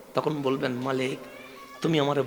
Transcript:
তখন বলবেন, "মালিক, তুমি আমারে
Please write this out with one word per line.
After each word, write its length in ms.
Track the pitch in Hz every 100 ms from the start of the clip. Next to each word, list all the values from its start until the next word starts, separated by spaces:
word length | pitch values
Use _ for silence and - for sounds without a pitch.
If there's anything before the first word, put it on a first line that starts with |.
| -
তখন 280 | - 151 156
বলবেন, 300 | 139 135 135
"মালিক, 460 | 123 131 135 131 - - - - - - -
তুমি 180 | 160 160
আমারে 240 | 143 143